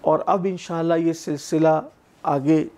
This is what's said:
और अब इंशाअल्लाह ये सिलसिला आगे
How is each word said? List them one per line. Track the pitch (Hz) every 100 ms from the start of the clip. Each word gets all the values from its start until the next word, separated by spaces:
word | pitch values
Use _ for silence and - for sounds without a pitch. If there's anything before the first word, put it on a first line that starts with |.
और | - 156 -
अब | 190 190
इंशाअल्लाह | 180 - 170 165 165
ये | 165
सिलसिला | 165 - 147 - 160 160 156 - _ _ _
आगे | - 143 139 156 -